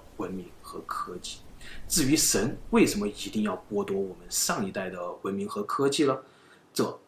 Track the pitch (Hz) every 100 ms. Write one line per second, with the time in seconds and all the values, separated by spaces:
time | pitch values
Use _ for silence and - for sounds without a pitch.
0 | - - 90 95 85 - - 90 - -
1 | - 87 - - - - - - - 175
2 | 131 156 - - 104 - - 226 151 104
3 | 104 - 98 107 107 90 - 104 98 98
4 | 95 87 - - - - 95 98 92 90
5 | 90 - 98 98 101 104 104 - 139 143
6 | 139 131 - - - - - - 113 -